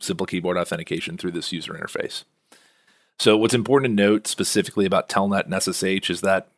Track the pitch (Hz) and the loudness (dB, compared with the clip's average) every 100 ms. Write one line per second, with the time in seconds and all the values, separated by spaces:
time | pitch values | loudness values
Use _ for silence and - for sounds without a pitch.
0 | - 87 95 92 90 90 87 85 82 82 | -8 -4 -4 -2 -2 -2 -2 -4 -4 -6
1 | - 85 92 85 - 85 78 - - - | -6 -8 -6 -6 -6 -8 -8 -10 -8 -8
2 | - - - _ _ - _ _ _ _ | -8 -10 -16 _ _ -20 _ _ _ _
3 | _ - 110 107 113 120 113 139 131 101 | _ 0 4 6 6 2 4 2 4 4
4 | 101 107 - - 98 107 92 - 98 95 | 4 4 0 -4 0 0 0 0 2 2
5 | - 98 101 98 - 92 95 90 95 98 | 0 0 2 0 -2 -2 -2 -2 -2 -2
6 | - 87 98 95 - | -2 -2 2 0 -2